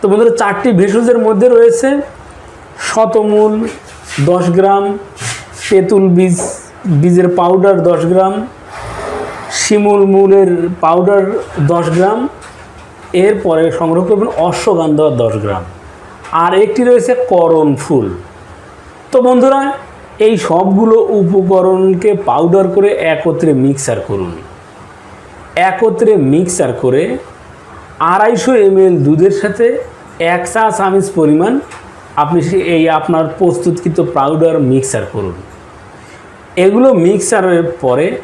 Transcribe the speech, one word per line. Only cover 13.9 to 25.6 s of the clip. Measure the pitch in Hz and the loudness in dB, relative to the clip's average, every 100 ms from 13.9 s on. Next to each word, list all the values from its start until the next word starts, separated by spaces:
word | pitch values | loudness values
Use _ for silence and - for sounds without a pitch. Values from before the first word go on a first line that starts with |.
| 165 | -2
করবেন | 185 208 226 - | 0 0 -2 -2
অশ্বগন্ধা | 233 - - 175 160 151 156 | -2 -2 -2 0 0 0 0
দশ | 127 117 | 0 -2
গ্রাম, | 110 104 95 87 - - - - - - | -2 -6 -6 -10 -18 -20 -20 -20 -20 -6
আর | 165 170 | -2 0
একটি | 185 208 220 | 2 0 0
রয়েছে | 247 247 220 | 2 2 2
করণ | 247 254 180 165 165 151 135 | -2 0 0 2 2 0 -2
ফুল। | - 151 104 90 - - - - - - - - - | -2 -2 -2 -8 -16 -20 -20 -20 -20 -20 -20 -20 -4
তো | 262 | 0
বন্ধুরা, | 247 254 262 269 277 277 - - - - | 2 2 2 2 -2 -8 -12 -20 -20 -2
এই | 220 220 | 0 0
সবগুলো | - 165 196 196 220 220 | 0 0 2 2 4 2
উপকরণকে | - 208 175 196 185 190 185 185 190 180 214 196 - | 2 0 0 0 2 2 2 2 2 2 0 -2 -2
পাউডার | 123 170 190 185 | 0 2 2 2
করে | 190 196 | 2 0
একত্রে | 202 165 156 170 156 160 | 0 -2 -2 -2 -2 0
মিক্সার | 135 135 139 - 113 | 0 0 -2 -4 -6
করুন। | - 101 90 82 76 - - - - - - - - - - | -4 -6 -6 -10 -16 -20 -20 -20 -20 -20 -20 -20 -20 -20 -10
একত্রে | - | -2